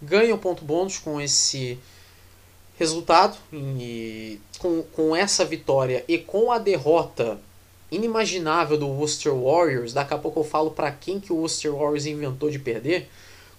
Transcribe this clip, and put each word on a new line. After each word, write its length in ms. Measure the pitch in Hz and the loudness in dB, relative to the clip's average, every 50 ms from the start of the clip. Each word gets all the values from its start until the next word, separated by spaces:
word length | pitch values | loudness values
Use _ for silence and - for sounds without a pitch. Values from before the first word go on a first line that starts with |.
ganha 340 | 147 147 175 202 226 233 220 | -4 2 4 4 6 6 4
um 20 | 208 | 2
ponto 280 | - 185 175 - 160 | 0 -2 -4 -4 -4
bônus 320 | 143 151 170 185 196 190 - | -2 0 0 0 0 -4 -6
com 240 | - 160 151 147 | -8 -6 -6 -4
esse 580 | 143 139 - - - - - 135 131 123 123 127 - - - - - - - - - - - - - - - - - - - - | -2 0 0 0 0 0 -2 -2 -4 -6 -6 -8 -12 -18 -20 -20 -20 -20 -20 -20 -20 -20 -20 -20 -20 -20 -20 -20 -20 -14 -6 -2
resultado, 600 | 170 160 160 170 165 - 165 170 190 214 208 - - - - | -2 -2 -2 -2 2 4 6 6 6 6 2 -4 -16 -14 -12
e 840 | 151 139 135 135 127 123 120 117 117 113 113 110 110 110 110 107 101 101 - - - | -10 -8 -6 -6 -6 -6 -8 -8 -8 -8 -8 -8 -10 -10 -12 -12 -14 -16 -18 -12 -6
com, 240 | - 180 165 165 | -2 -2 -2 -2
com 340 | 160 - - - 160 156 160 | -2 -4 -2 0 0 2 2
essa 300 | 170 196 202 - - 180 | 2 2 2 2 0 0
vitória 580 | 147 160 151 - - 135 135 131 127 127 123 - - | 0 -2 -4 -2 2 2 2 2 2 0 -2 0 0
e 100 | 170 160 | 0 -2
com 340 | 165 - - 196 226 247 | -2 -2 0 2 2 4
a 60 | 240 226 | 2 2
derrota 840 | 208 202 190 156 135 147 165 170 147 - - - 120 117 104 101 - - - - - - - - - - | 2 2 0 2 4 4 4 4 4 0 -2 -4 -2 -2 -4 -6 -10 -20 -20 -20 -20 -20 -20 -20 -14 -8
inimaginável 880 | 156 185 226 233 220 226 220 196 190 185 165 156 156 170 170 143 151 147 | -4 -2 -2 0 0 0 0 0 -2 -2 0 0 2 2 2 2 2 0
do 100 | 143 139 | 0 0
Worcester 460 | 135 135 151 147 - - - 151 135 | -2 -2 -2 -2 -2 -2 0 0 0
Warriors. 600 | 131 127 131 151 170 175 160 131 120 120 117 120 | 2 4 4 4 4 4 4 2 0 -2 -2 -2
Daqui 200 | 139 143 139 156 | -2 -2 -2 -2
a 40 | 143 | -4
pouco 220 | - 160 151 165 | -4 -4 -2 -2
eu 40 | 151 | -2
falo 280 | 151 - 151 156 156 | 0 0 0 0 0
pra 200 | 156 - 156 147 | 0 -2 -4 -4
quem 280 | 139 - - - 190 202 | -4 -6 -8 -6 -6 -6
que 120 | 196 - | -4 -4
o 60 | 175 160 | -2 -2
Worcester 360 | 160 160 156 - - 156 143 | -2 -2 -4 -4 -4 -4 -2
Warriors 340 | 139 151 147 147 151 139 151 | 0 0 0 0 0 -2 -4
inventou 420 | 151 147 147 135 131 131 151 151 | -6 -6 -6 -6 -6 -2 -4 -4
de 80 | 143 131 | -4 -4
perder. 500 | 135 123 113 110 117 143 175 180 - - - - - - - - - - - | -6 -6 -6 -4 -2 -2 -2 -2 -4 -8 -18 -20 -20 -20 -20 -20 -20 -20 -20